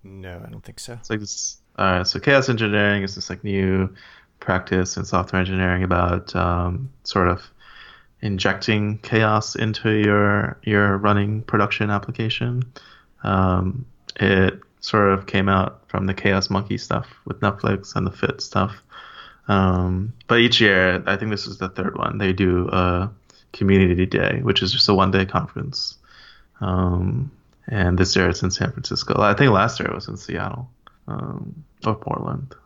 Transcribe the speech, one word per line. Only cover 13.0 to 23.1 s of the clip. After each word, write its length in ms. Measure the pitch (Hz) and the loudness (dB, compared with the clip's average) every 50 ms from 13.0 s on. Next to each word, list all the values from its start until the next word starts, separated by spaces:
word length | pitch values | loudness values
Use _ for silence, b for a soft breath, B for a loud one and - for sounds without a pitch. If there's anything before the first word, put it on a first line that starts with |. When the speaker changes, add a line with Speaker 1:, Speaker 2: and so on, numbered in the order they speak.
| B B _ _ - | B B _ _ -2
Speaker 2:
Um, 600 | - 98 95 95 92 90 90 92 92 98 127 127 - - _ _ - - | 0 2 4 4 4 2 2 0 -2 -4 -6 -10 -12 -18 _ _ -20 -6
it 440 | - 92 98 98 95 95 92 - - - _ _ _ | 0 2 4 4 4 4 2 2 -4 -18 _ _ _
sort 320 | - - - 107 101 98 | -8 0 2 4 4 4
of 140 | 98 98 101 | 2 2 -2
came 220 | - - 98 95 98 | -2 -2 0 2 2
out 340 | 95 95 92 - - - _ _ | 2 2 2 0 -4 -12 _ _
from 180 | - 98 98 | -6 -4 -2
the 80 | 95 95 | -2 -4
Chaos 360 | - - 101 98 98 95 - | 0 0 2 2 2 0 0
Monkey 280 | 101 95 107 104 101 101 | -2 -4 -2 -4 -6 -8
stuff 280 | - - - - - - - _ _ | -4 -4 -4 -4 -4 -8 -16 _ _
with 160 | - - - | -12 -8 -2
Netflix 540 | - 98 - - - 104 101 95 98 - - | -2 -2 -2 0 -2 -2 -2 -2 -4 -6 -4
and 100 | 98 95 | -2 -2
the 60 | 95 | -2
Fit 280 | 92 - - - - - | -2 -2 -4 -4 -4 -6
stuff. 320 | - - - 98 95 101 - - _ B B B B B B B B B B B B - | -12 -4 -2 -2 -2 -2 -4 -12 _ B B B B B B B B B B B B 0
Um, 640 | 101 98 95 92 90 90 90 90 92 92 98 110 - - - | 2 4 4 4 2 2 0 0 -2 -2 -4 -6 -10 -14 -2
but 140 | - 117 117 | 2 4 4
each 200 | 120 120 - - | 4 4 4 4
year, 420 | 117 104 98 92 92 92 90 90 - | 4 4 6 4 4 2 2 0 -2
I 100 | 95 98 | -2 -2
think 140 | 95 110 110 | -2 -2 -4
this 160 | 104 98 - | -4 -4 -6
is 120 | - - - | -10 -10 -8
the 100 | - 92 | -10 -8
third 280 | - - 95 98 - - | -6 -6 -6 -6 -4 -4
one, 200 | - - - 101 | -6 -4 -2 0
they 140 | 101 95 | 0 0
do 360 | 92 92 98 90 87 90 87 - | 2 2 2 2 4 2 0 0
a 420 | - 92 90 90 87 87 92 110 | 0 2 2 2 2 0 -2 -4